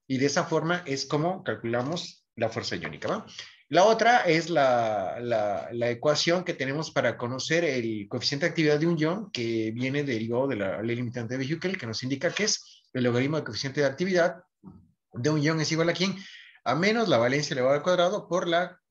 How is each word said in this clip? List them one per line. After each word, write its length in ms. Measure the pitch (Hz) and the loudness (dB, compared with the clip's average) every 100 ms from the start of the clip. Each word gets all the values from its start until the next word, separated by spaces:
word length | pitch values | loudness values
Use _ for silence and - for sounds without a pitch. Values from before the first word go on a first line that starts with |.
| - | -6
Y 100 | 131 | 0
de 80 | 139 | 2
esa 180 | 175 | 2
forma 380 | 160 156 160 175 | 0 0 0 -2
es 220 | 135 135 - | -4 -6 -2
como 380 | 147 165 190 | 0 0 -2
calculamos 840 | - 110 117 120 127 165 - - _ | -6 -4 -2 -2 -2 -6 -8 -16 _
la 140 | - 110 | -4 -4
fuerza 260 | 113 98 | -2 -6
iónica, 340 | 95 78 73 113 | -6 -8 -6 -6
¿va? 180 | 202 - - - - - | -6 -8 -16 -20 -20 0
La 140 | 151 | 6
otra 360 | 208 226 226 247 | 6 6 6 6
es 280 | 180 160 165 | 4 2 2
la, 720 | 160 131 120 113 104 90 110 | 4 4 4 2 0 -2 -4
la, 480 | 120 113 104 92 65 | -2 0 0 -2 -6
la 180 | 117 120 | -2 -2
ecuación 520 | 120 151 147 170 175 | 0 2 2 2 0
que 120 | 175 | -2
tenemos 360 | - 135 147 156 | -4 -4 -4 -4
para 280 | 143 123 - | 0 0 0
conocer 460 | 120 131 - 160 | -4 -4 0 0
el 440 | 165 131 113 110 101 | 2 0 -2 -4 -6
coeficiente 380 | - - 143 165 | -4 -2 0 0
de 40 | |
actividad 300 | 156 151 147 | 2 2 4
de 60 | 165 | 2
un 100 | 165 | 2
ion, 340 | 156 196 214 | 0 -2 -6
que 420 | - 117 113 110 | -4 -2 0 -2
viene 320 | 113 131 143 | -2 -2 -2
derivado 440 | 139 113 113 120 139 | -2 -2 -2 -2 0
de 80 | 110 | -2
la 240 | 95 90 | -2 -2
ley 140 | 113 120 | -2 -2
limitante 400 | 120 123 113 131 | -4 -6 -6 -4
de 100 | 131 | -4
Becquerel, 300 | 160 180 196 | -4 -4 -6
que 100 | 117 | -8
nos 160 | 107 | -6
indica 280 | 127 139 170 | -4 -2 -2
que 140 | - | 0
es 380 | 214 - - - _ | -2 -2 -8 -20 _
el 100 | 127 | 0
logaritmo 320 | 123 120 139 156 | 2 2 0 -2
del 80 | |
coeficiente 380 | 131 104 139 135 | -4 -6 -4 0
de 40 | 139 | 0
actividad 500 | 131 185 180 175 - - _ - - - _ _ | 0 0 2 2 0 -16 _ -20 -20 -20 _ _
de 160 | - 131 | -2 0
un 140 | 151 | 2
ion 180 | 147 160 | 2 0
es 100 | 156 | 0
igual 200 | 160 170 | 0 0
a 20 | |
¿quién? 240 | 170 190 185 - - - - | 0 -2 -4 -10 -20 -20 -6
A 100 | - | -2
menos 340 | 143 196 233 208 | 2 2 2 4
la 100 | 120 | 4
valencia 340 | 123 139 147 | 4 2 0
elevada 240 | 135 127 143 | 0 2 2
al 60 | |
cuadrado 440 | 165 180 175 202 - | 2 2 2 0 -2
por 220 | 175 175 | -2 2
la 320 | 170 180 - _ | 0 0 -6 _